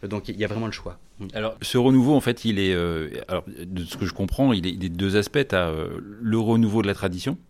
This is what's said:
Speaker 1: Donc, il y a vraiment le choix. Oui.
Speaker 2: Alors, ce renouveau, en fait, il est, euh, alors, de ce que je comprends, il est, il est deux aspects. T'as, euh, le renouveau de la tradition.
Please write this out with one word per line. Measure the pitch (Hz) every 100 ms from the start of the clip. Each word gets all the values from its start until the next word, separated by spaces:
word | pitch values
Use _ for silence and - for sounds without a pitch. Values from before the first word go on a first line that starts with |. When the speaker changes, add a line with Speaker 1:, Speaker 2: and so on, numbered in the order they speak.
| 104
Speaker 1:
Donc, | 104 95
il | 98
y |
a | 104
vraiment | 107 113
le |
choix. | - - 87 - -
Oui. | 95
Speaker 2:
Alors, | 107 110 113
ce | - 127
renouveau, | 123 131 123 143
en |
fait, | 123 110 113
il | 101
est, | 95
euh, | 90 87 82 78 64 -
alors, | 90 -
de | - 87 92
ce | 82 -
que | 92
je |
comprends, | - 98 - 135
il | 107 87
est, |
il | 90
est | 92
deux | 85 98 101
aspects. | 101 147 139
T'as, | 95 85
euh, | 80 85 82 101 104
le | 117 110
renouveau | 110 117 113 107
de | 101
la | 98
tradition. | 98 90 131 170 -